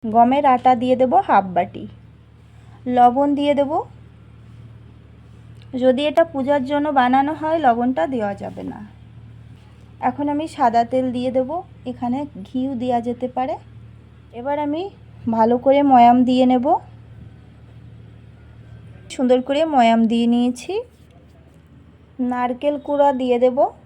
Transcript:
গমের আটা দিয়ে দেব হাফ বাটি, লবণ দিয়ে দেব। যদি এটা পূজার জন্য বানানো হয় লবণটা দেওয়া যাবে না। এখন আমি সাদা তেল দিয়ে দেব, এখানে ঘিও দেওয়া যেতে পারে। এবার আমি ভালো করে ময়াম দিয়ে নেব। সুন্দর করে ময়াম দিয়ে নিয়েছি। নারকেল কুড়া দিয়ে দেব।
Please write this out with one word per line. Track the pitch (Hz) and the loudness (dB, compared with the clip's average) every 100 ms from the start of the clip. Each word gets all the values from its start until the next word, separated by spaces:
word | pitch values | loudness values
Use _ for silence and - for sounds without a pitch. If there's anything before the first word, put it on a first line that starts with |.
গমের | 226 220 233 269 294 247 | -2 2 4 4 2 2
আটা | 254 254 | 2 0
দিয়ে | 254 254 | 0 0
দেব | 254 330 392 | 2 2 2
হাফ | 233 190 175 | 0 2 -4
বাটি, | 196 - 208 - - - _ _ - - - - 254 247 | -4 -8 -18 -20 -20 -20 _ _ -20 -20 -20 -16 -4 4
লবণ | 240 247 285 285 | 4 4 0 0
দিয়ে | 285 285 | 0 0
দেব। | 277 330 494 - - - - - - - - - - - - - - - - - - 254 | 0 -2 -6 -16 -20 -20 -20 -20 -20 -20 -20 -20 -20 -20 -20 -20 -20 -20 -20 -20 -14 -2
যদি | 254 254 294 | 0 2 0
এটা | 302 330 | 0 0
পূজার | 285 262 285 254 | -2 -2 -2 0
জন্য | 285 294 269 | -2 0 0
বানানো | 247 262 277 311 | 2 2 0 -4
হয় | 311 330 285 | -4 0 0
লবণটা | 233 240 254 320 | 0 -2 -2 -4
দেওয়া | 262 208 196 | -4 -6 -6
যাবে | 196 185 190 | -12 -12 -14
না। | - 214 - - - - - - - - - - - - | -14 -18 -20 -20 -20 -20 -20 -20 -20 -20 -20 -20 -6 -6
এখন | 254 285 | -4 -6
আমি | 294 320 - | -4 -6 -2
সাদা | 254 226 233 | 0 0 -2
তেল | 262 254 247 | -2 -2 -4
দিয়ে | 254 254 | -4 -4
দেব, | 254 330 370 - - | -4 -6 -10 -18 -16
এখানে | 247 247 254 294 - 190 | -10 -6 -6 -8 -14 -12
ঘিও | 262 262 262 | -8 -6 -6
দেওয়া | 247 240 226 | -4 -4 -4
যেতে | 240 254 254 | -8 -8 -6
পারে। | 254 349 - - - - - - - 226 | -6 -8 -12 -20 -20 -20 -20 -20 -20 -14
এবার | 247 294 294 | -8 -6 -4
আমি | 302 392 - - - - 226 | -6 -8 -14 -20 -12 -6 0
ভালো | 226 247 254 | 2 2 2
করে | 277 285 | 4 6
ময়াম | 254 240 247 247 | 8 8 6 4
দিয়ে | 254 254 | 2 4
নেব। | 254 254 370 - - - - - - - - - - - - - - - - - - - - - - - | 2 2 -2 -4 -20 -20 -20 -20 -20 -20 -20 -20 -20 -20 -20 -20 -20 -20 -20 -20 -20 -20 -20 -20 -20 -20
সুন্দর | - 254 254 254 | -4 2 2 0
করে | 277 320 | -2 0
ময়াম | 285 233 226 226 | 2 4 4 2
দিয়ে | 233 233 | 0 0
নিয়েছি। | 240 247 247 - 392 494 _ - - - - - - _ - - _ _ - 247 | 0 0 -4 -8 -8 -8 _ -20 -20 -20 -20 -20 -20 _ -20 -20 _ _ -8 -6
নারকেল | 247 247 247 294 294 285 | -4 -4 -4 -4 -4 -6
কুড়া | 285 285 262 | 2 2 2
দিয়ে | 254 240 | 0 2
দেব। | 254 254 359 - | 2 2 -2 -2